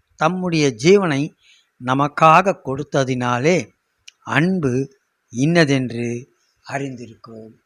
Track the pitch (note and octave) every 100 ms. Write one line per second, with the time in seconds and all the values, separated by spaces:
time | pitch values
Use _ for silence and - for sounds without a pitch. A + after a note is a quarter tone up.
0 | _ - D#3 F#3 F3+ E3 C#3+ G#2+ D3+ G3+
1 | F3+ C#3 D3+ - _ _ _ - B2 C3+
2 | C#3+ - D#3+ E3 F#3+ - C#3 C3+ D3 D3
3 | C3 B2+ B2 B2 D3 F3+ A2 _ _ _
4 | _ _ - B2 F3 F#3+ C#3 B2+ C3+ _
5 | _ _ _ A#2+ D3 E3+ C#3+ C#3 B2 A#2
6 | A#2+ A#2+ C3 _ _ _ - C#3 C#3 B2
7 | A2+ A2+ A2+ A2 A2 B2+